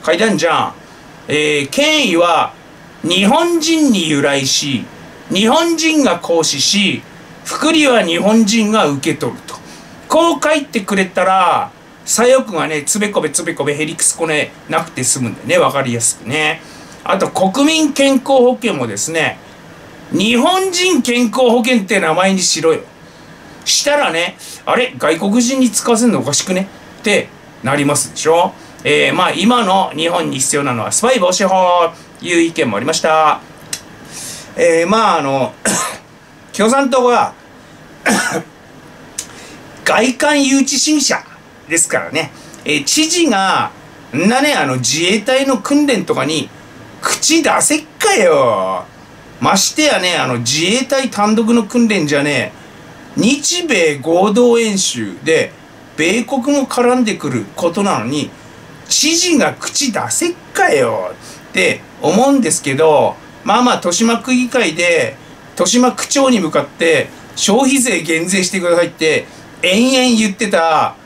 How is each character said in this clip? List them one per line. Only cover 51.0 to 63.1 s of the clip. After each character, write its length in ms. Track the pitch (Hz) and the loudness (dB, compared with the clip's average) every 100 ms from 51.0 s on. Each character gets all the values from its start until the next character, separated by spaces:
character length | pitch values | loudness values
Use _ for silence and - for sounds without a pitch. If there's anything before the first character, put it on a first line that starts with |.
| 262 | -2
単 260 | - 208 220 | -2 0 2
独 180 | 220 | 2
の 100 | 240 | 0
訓 240 | 214 247 233 | 0 0 2
練 200 | 196 151 | 0 0
じ 80 | 143 | 0
ゃ 80 | |
ね、 280 | 143 135 104 - - - - - - - | 0 -2 -4 -10 -20 -20 -20 -20 -10 0
日 480 | 202 285 - 349 | 2 2 -2 -4
米 340 | 339 208 160 143 | 0 2 2 0
合 340 | 156 170 208 | 0 2 2
同 280 | 208 247 233 | 4 4 4
演 180 | 220 196 | 2 -2
習 380 | - 120 104 - | -2 -4 -8 -6
で、 280 | 139 156 - - - - - - | 0 0 0 -8 -20 -20 -14 -2
米 260 | 160 226 | 0 0
国 180 | 233 269 262 | -2 -2 0
も 140 | 285 269 | 0 0
絡 300 | - 240 247 | 0 2 2
ん 80 | |
で 120 | 220 175 | 0 -2
く 140 | 143 | -4
る 160 | 123 101 - | -4 -6 -4
こ 160 | 170 | -2
と 120 | 170 | 0
な 160 | 202 143 | -2 -2
の 60 | 110 | -2
に、 240 | 147 - - - - - - - | -4 -6 -12 -20 -20 -20 -20 -4
知 280 | - 294 339 | 0 0 0
事 220 | 349 294 | 2 2
が 160 | 156 | 2
口 380 | - - - 277 | -2 -8 -4 -4
出 80 | 175 120 | -4 -4
せ 200 | - 339 | -2 -2
っ 40 | 349 - | -4 -8
か 180 | - 392 | 0 2
よ 420 | 143 170 95 90 - - - - | 2 2 0 -6 -10 -20 -20 -8
っ 20 | |
て 280 | 185 175 104 - - | -2 0 -2 -10 -4
思 260 | 143 190 269 | 0 2 4
う 40 | |
ん 80 | 277 | 2
で 100 | 165 | 2
す 100 | - | -2
け 140 | 147 135 | -2 2
ど、 400 | 160 143 107 | 4 4 2